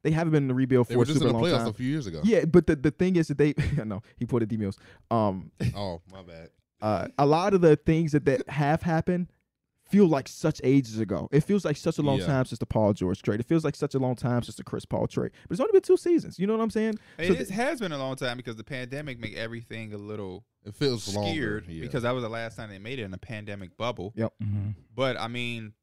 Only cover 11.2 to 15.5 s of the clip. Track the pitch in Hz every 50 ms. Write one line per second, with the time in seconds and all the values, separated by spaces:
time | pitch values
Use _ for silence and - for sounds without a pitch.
11.2 | - - 139 147 - - 202 202 - 156 147 - - 170 - - 147 143 135 135
12.2 | - - 139 131 127 - 120 - 123 - - 117 107 101 104 - 95 90 95 -
13.2 | - - 104 107 123 - 165 165 156 143 - - 147 143 - 135 131 127 127 -
14.2 | - 127 123 120 113 - 110 - - - - - - _ - - 113 117 - -
15.2 | - - _ - - -